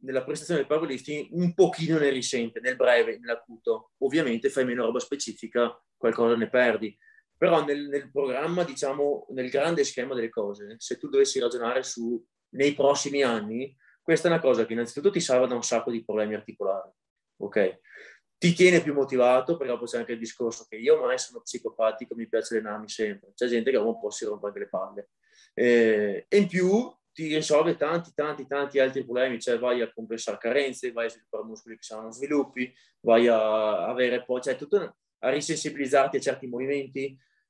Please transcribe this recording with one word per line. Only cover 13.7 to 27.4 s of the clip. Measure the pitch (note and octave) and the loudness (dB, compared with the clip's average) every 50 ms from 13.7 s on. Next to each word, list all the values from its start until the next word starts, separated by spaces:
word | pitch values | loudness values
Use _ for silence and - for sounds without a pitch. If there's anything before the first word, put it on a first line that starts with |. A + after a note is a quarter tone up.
| - _ _ _ _ _ | -12 _ _ _ _ _
questa | _ - E3 D3 - F3 | _ 0 2 2 4 2
è | |
una | E3 D#3+ | 2 4
cosa | D3 C3+ A#2+ A2+ A2 | 4 4 4 4 2
che | - A2+ | 0 -2
innanzitutto | A#2 A#2+ A#2 - D3 C#3+ G3+ | -4 -4 -4 -4 0 0 0
ti | G3 F3 | 2 0
salva | - - B2+ B2+ B2+ | 0 2 4 4 4
da | A#2+ B2 | 2 0
un | A#2 A2 | -2 -2
sacco | - A#2+ A2+ A2 B2 | 0 0 0 0 -2
di | A#2 A2+ A2+ | -4 -4 -4
problemi | - G#2 G#2+ G#2+ G#2+ G#2+ | -4 -2 -2 -2 -2 -4
articolari, | G2+ - - G2+ - G2+ F#2+ G2 F#2+ - - _ _ _ _ _ _ _ _ _ - | -6 -8 -10 -10 -6 -4 -4 -4 -4 -6 -12 _ _ _ _ _ _ _ _ _ -10
ok? | - G2+ - G#2+ G2 F#2 - - _ _ - - - - - _ _ _ _ _ | -8 -2 0 2 0 0 0 -6 _ _ -20 -20 -20 -20 -20 _ _ _ _ _
Ti | - F3 F3 | 2 2 6
tiene | - F#3 F3+ F3 E3 E3+ | 6 6 6 6 6 4
più | D3+ C#3+ | 2 0
motivato, | C#3 C3+ C3 C3+ B2 A#2+ B2 B2+ C3 C3 - E3+ | 0 0 2 2 4 4 6 6 4 2 0 -2
perché | E3 C3+ B2+ A#2+ | -2 -2 -4 -4
dopo | A#2 A#2+ | -4 -4
c'è | A2+ - A#2 | -4 -4 -4
anche | A2+ B2 A#2+ | -4 -6 -8
il | A2+ | -8
discorso | A#2 A2 - - B2 A2+ A2+ - A2+ _ | -8 -10 -6 -6 -4 -4 -6 -8 -12 _
che | A2 | -14
io | A2 A#2 C#3 D#3 D3+ | -2 2 4 4 4
ormai | B2+ B2 B2+ B2 | 4 0 -2 -2
sono | - - A#2+ A#2 | -4 -8 -14 -14
psicopatico, | - - - A#2+ - A2 - - A2+ A2 A2 A2 A#2+ - A2+ | -12 -10 -10 -8 -8 -6 -2 0 0 0 0 -2 -6 -10 -10
mi | A#2 A2+ - | -10 -6 -2
piace | - A2+ A2 - A#2 | -2 -2 0 -2 -4
allenarmi | A2 A2 G#2 G#2 A2 G#2+ G#2 | -4 -4 -4 -8 -10 -10 -10
sempre. | - - A2 G#2 G2+ G2 _ - _ | -6 -4 -4 -4 -4 -8 _ -16 _
C'è | - A#2+ B2 | -4 -2 0
gente | A#2+ A#2 A2+ C3+ | 0 0 2 2
che | B2+ A2 | 2 2
dopo | G#2 A2+ A2+ | 2 0 -2
un | - | -2
po' | - G#2 | -6 -8
si | - - A#2+ | -8 -6 -6
rompe | G#2+ G#2 G2 F#2 | -8 -6 -6 -8
anche | G#2 G2+ G2+ | -8 -8 -8
le | G2+ - | -8 -6
palle. | - F#2 F#2+ - G2+ G2+ G2+ _ _ _ _ _ _ _ _ _ _ | -6 -6 -6 -8 -10 -14 -16 _ _ _ _ _ _ _ _ _ _
Eh, | - A#2+ A#2+ A#2+ A#2 A2+ A2 A2 G#2 G#2 G#2 G2 F2+ - - | 0 2 4 6 6 6 4 4 2 2 0 -2 -6 -2 2
e | - | 2
in | G#3 G3+ | 4 4
più | F3 E3+ F#3 F3+ F#3 G3 A3+ B3+ - - _ _ _ _ | 2 2 0 2 4 4 2 0 -2 -8 _ _ _ _
ti | - D#3+ D3+ D3+ | -10 -6 -4 -4
risolve | D3+ | -2